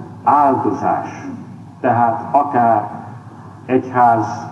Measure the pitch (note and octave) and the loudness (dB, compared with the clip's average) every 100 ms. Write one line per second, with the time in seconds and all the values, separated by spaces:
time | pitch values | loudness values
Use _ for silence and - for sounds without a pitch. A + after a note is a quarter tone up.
0 | - - A#2+ C#3+ C#3 B2 G#2 F#2+ F#2 - | -12 -4 2 4 4 2 0 -2 -2 -2
1 | - - - - - - - - B2+ A#2 | -4 -10 -12 -12 -14 -16 -18 -4 0 2
2 | A#2 A2+ - C#3 C#3 B2 A#2 G#2+ G2+ - | 2 0 0 0 2 2 4 2 0 -10
3 | - - - - - - - B2+ B2+ B2 | -14 -16 -18 -20 -20 -14 -2 -2 0 4
4 | A#2+ A2+ G#2+ - - | 4 4 0 -6 -10